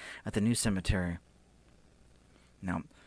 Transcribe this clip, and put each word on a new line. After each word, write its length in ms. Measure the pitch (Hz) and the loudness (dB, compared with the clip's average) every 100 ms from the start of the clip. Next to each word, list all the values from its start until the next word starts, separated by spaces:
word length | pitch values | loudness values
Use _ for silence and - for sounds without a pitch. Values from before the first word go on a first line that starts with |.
| - - - | -16 -12 -4
at 60 | |
the 80 | 110 | 2
new 140 | 110 120 | 2 4
cemetery. 640 | 117 95 - 92 87 85 - - _ _ _ - - - - - - - - - | 2 0 2 2 0 -4 -10 -20 _ _ _ -20 -20 -20 -20 -20 -20 -20 -20 -12
Now, 220 | 92 90 - - | -6 -6 -6 -18